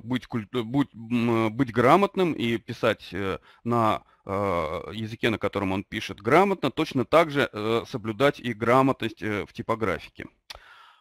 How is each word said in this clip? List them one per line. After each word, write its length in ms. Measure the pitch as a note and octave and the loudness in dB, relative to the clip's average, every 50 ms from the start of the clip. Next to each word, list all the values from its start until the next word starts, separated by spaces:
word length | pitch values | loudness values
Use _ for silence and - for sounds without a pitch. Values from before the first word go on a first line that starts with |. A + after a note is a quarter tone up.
| - | -4
быть 220 | A2+ B2+ B2 - - | -4 -6 -6 -4 -6
куль-, 200 | - A#2 G#2 - - | -6 -6 -6 -6 -6
быть, 380 | B2 A2+ A2 B2 C#3+ C#3 - - | -6 -6 -2 -2 -2 -2 -2 -4
м, 580 | A2 A#2 A2+ A#2+ A#2+ A2+ A#2 A#2 A2+ A2+ A2 A2 | -12 -8 -4 -2 0 2 2 2 2 2 0 0
быть 160 | A#2+ C#3 A2+ G#2 | -2 -2 0 2
грамотным 600 | B2 A#2 B2+ D#3 F#3+ G3+ F#3+ - F#3+ F#3 E3 C#3+ | 4 6 6 6 6 4 2 2 0 0 0 0
и 240 | - A#2+ A#2 A#2 G#2+ | 0 -2 -2 -2 -2
писать, 500 | - - A#2 - - A2+ G#2 - - - F2 | -4 -8 -6 -2 0 0 0 0 -4 -10 -8
э, 260 | F#2 G2 F#2+ F2 - - - - _ - | -6 -4 -4 -4 -6 -8 -16 -20 _ -4
на, 380 | A#2 A#2+ A#2+ A2+ G#2+ G2 - - _ _ _ _ | -2 0 2 4 2 2 0 -4 _ _ _ _
э, 560 | - G2 G2 G2+ G2 F2 E2+ D#2+ D2+ E2 F2 - D2+ G2 | -6 -4 -2 0 0 0 -2 -2 -4 -6 -8 -10 -10 -10
языке, 360 | A2 A2 G#2+ A#2 - - A#2+ | -8 -8 -8 -6 -2 -2 -2
на 80 | G#2+ - | 0 0
котором 340 | - G2 - G2+ G2+ F#2+ F#2 | -2 -4 -2 -2 -2 -2 -2
он 120 | G2+ F#2+ | -2 -4
пишет, 360 | - - A#2 - - F#2+ - G2 | -6 -8 -8 -8 -8 -10 -6 0
грамотно, 480 | A2+ C#3 E3+ G3 G3+ F#3+ - - C3+ - | 4 4 6 6 4 2 0 -2 -4 -2
точно 320 | - D#3+ - - C3+ A2+ | -2 -4 -2 -2 -2 0
так 240 | - - D#3+ E3+ D#3 | 4 4 4 4 4
же, 180 | C#3 C#3+ A#2+ - - | 2 0 0 0 -2
э, 320 | G#2+ G#2 A2 A2+ A#2 G#2+ - | -4 -2 0 0 0 -2 -4
соблюдать 520 | - A#2+ G2 A2 A2 G2+ C#3 C#3+ - - | -8 -8 -8 -8 -2 2 2 2 2 0
и 120 | - A#2+ A#2 | -4 -8 -6
грамотность, 680 | G#2 A#2 A#2 B2 C3 C3+ C3+ B2+ - A#2+ A2 - - - | -2 2 4 4 6 6 4 2 0 -4 -6 -6 -6 -6
э, 240 | G#2+ G#2 G2+ E2 - | -4 -4 -4 -6 -6
в 40 | - | -10
типографике. 720 | - - - A2+ A2 A2 F#2+ E2 D#2 - - - - - - _ _ _ - - - - - - - - - - _ | -8 -4 -4 -2 -2 0 -2 -2 -4 -6 -12 -16 -16 -16 -16 _ _ _ -20 -20 -20 -20 -20 -20 -20 -20 -20 -20 _